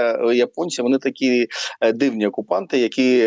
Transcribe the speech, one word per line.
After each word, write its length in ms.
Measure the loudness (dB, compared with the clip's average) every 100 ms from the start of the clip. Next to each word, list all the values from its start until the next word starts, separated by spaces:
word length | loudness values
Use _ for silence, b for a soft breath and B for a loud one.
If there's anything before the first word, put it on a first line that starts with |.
| 2 0 0
е, 60 | 2
японці, 460 | 0 -2 -8 -4
вони 160 | 0 0
такі, 500 | -2 -2 0 0 0 B B B
е, 100 | 0
дивні 340 | 0 0 0 -2
окупанти, 520 | -4 -4 -4 -2 -2
які, 400 | -2 0 2 4